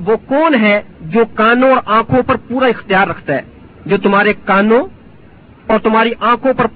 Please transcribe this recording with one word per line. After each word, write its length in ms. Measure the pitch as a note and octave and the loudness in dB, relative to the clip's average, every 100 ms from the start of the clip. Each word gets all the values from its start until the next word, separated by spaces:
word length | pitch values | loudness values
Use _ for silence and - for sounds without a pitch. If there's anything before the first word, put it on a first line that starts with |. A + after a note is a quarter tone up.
| F3+ | -2
وہ 120 | A3 - | -2 -2
کون 300 | C#4 D#4+ B3+ | 0 2 2
ہے 260 | G#3 G#3 - - | 2 0 -4 -14
جو 240 | D#3+ A3 A3+ | -4 -2 0
کانوں 360 | - A3 B3 C4 | 0 2 2 2
اور 80 | B3+ - | 2 0
آنکھوں 380 | A3 A3 B3+ | -2 0 0
پر 120 | A#3+ B3+ | 0 -4
پورا 300 | - B3 B3+ | -4 -2 -2
اختیار 420 | - - F#3+ F#3+ | -2 -2 0 0
رکھتا 260 | E3 - | -4 -6
ہے، 80 | C#3 - - - - D3+ | -6 -6 -18 -20 -14 -4
جو 120 | G3 | -2
تمہارے 360 | G#3 G3 G#3 G3+ - | 0 2 0 -2 -2
کانوں 400 | G3 G#3+ A#3 F#4+ - - - - - - - - | 0 2 2 0 -10 -20 -20 -20 -20 -20 -12 -4
اور 120 | A3 | -2
تمہاری 320 | A3+ A3 A3+ A3 | 0 0 0 -2
آنکھوں 340 | G#3+ A#3+ C4 | -2 0 0
پر 120 | B3+ A#3 | 0 -2